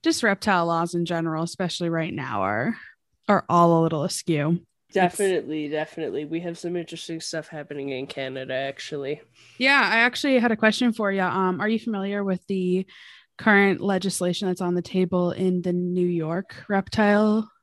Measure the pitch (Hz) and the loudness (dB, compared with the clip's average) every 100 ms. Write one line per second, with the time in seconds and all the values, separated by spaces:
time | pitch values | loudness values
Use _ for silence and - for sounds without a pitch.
0 | 320 320 226 196 214 185 170 165 170 175 | 0 0 0 0 0 2 2 0 0 -2
1 | 170 170 165 156 170 - 180 - 175 165 | -2 -2 -2 -4 -6 -4 -6 -4 -4 -2
2 | 160 - 127 107 95 107 151 226 - _ | -4 -6 -4 -2 0 0 -2 -6 -12 _
3 | _ _ - 202 - 175 170 165 165 160 | _ _ 0 0 4 4 6 4 2 0
4 | 180 - - 156 147 170 _ _ _ 190 | -4 -6 -2 0 0 -2 _ _ _ 0
5 | 180 - 196 175 139 156 147 151 156 - | 0 2 0 0 -2 -6 -4 -6 -6 -6
6 | 151 107 151 165 175 170 175 175 165 165 | -6 -6 -6 -6 -6 -8 -6 -6 -8 -12
7 | - 160 - 165 151 156 147 147 139 131 | -10 -10 -8 -10 -10 -14 -12 -8 -6 -6
8 | 135 - 135 131 131 131 135 135 - 147 | -8 -8 -8 -8 -6 -6 -6 -8 -10 -8
9 | 139 147 _ _ - _ 254 277 202 226 | -8 -8 _ _ -20 _ 4 6 6 6
10 | 240 240 294 254 233 220 214 214 247 220 | 4 2 2 4 4 4 2 4 0 2
11 | 202 196 185 143 185 185 214 226 233 202 | 0 0 0 2 0 0 0 -2 -2 -4
12 | 196 202 196 185 _ 190 180 180 190 - | -4 -2 -2 -2 _ -2 0 0 -2 -14
13 | - - _ - - 202 202 185 196 190 | -20 -20 _ -2 4 6 6 2 0 0
14 | 190 - 180 175 196 180 180 175 175 190 | -2 -2 -2 -2 -2 -2 -2 -2 -2 -2
15 | 180 180 175 - 185 180 180 180 180 180 | 0 2 0 0 0 0 0 -2 -2 0
16 | 175 170 156 175 196 - - 196 196 - | 0 0 -2 -4 -6 -16 -2 -2 -2 0
17 | 208 208 214 214 214 _ | 4 4 4 2 -2 _